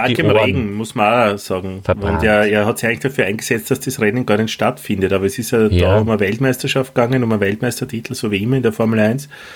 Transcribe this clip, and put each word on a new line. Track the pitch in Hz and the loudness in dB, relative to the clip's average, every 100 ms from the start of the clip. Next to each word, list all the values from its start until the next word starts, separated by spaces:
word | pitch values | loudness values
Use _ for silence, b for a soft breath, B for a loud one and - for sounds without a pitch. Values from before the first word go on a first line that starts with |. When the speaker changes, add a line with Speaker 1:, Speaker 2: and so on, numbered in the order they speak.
| 123 | 2
Speaker 1:
starkem | 117 156 | 0 2
Speaker 2:
Ohren | 107 | 4
Speaker 1:
Regen, | - 139 104 | 2 0 -2
muss | 104 110 | -4 -6
man | 120 104 120 110 | 0 2 4 2
auch | 101 | 0
sagen. | - 92 95 95 | -4 -6 -6 -8
Speaker 2:
verbrannt. | 95 104 101 - | -4 -2 -2 0
Speaker 1:
Und | 110 | 2
er, | 107 107 | 4 4
er | 104 | 2
hat | 104 113 | 2 0
sich | 113 | -2
eigentlich | 117 | -2
dafür | 131 - 98 | -4 0 -2
eingesetzt, | 110 - 117 - | -2 -2 -4 -2
dass | 127 | -4
das | - - | -4 -2
Rennen | 107 120 | 0 0
gar | 117 104 | 0 0
nicht | 110 | 0
stattfindet. | - 110 123 - 98 95 | 0 -2 -2 -4 -2 0
Aber | 98 98 | 2 0
es | - | -2
ist | 117 | -2
ja | 117 110 | 2 4
Speaker 2:
Ja. | 90 90 101 | 4 4 2
Speaker 1:
da | |
um | 110 | 2
eine | 107 | 0
Weltmeisterschaft | 98 113 135 127 139 135 127 | 0 0 0 0 -2 -2 -2
gegangen, | - 120 131 | 0 0 2
um | 113 | 0
einen | 110 | 0
Weltmeistertitel, | 98 104 123 - - 113 - | 0 0 -4 -4 -6 -8 -8
so | - 110 | -6 -2
wie | 101 | -2
immer | 110 131 | 0 0
in | |
der | 117 | 0
Formel | 110 113 110 | 0 0 2
eins. | 107 131 - B B | 2 0 -6 B B